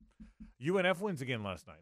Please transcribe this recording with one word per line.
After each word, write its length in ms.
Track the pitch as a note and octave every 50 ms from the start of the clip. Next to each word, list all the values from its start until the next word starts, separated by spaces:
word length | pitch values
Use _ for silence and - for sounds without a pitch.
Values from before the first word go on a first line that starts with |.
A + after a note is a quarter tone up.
| - - _ - - - - - - - - -
U 180 | B2 D3+ F#3 G3+
N 80 | F3+
F 140 | F3+ F#3 E3
wins 200 | G3+ G#3+ F#3 B2+
again 220 | C3+ B2 C3 A2+ G#2
last 240 | G2+ F#2 D#2 -
night. 120 | - D#2+ D#2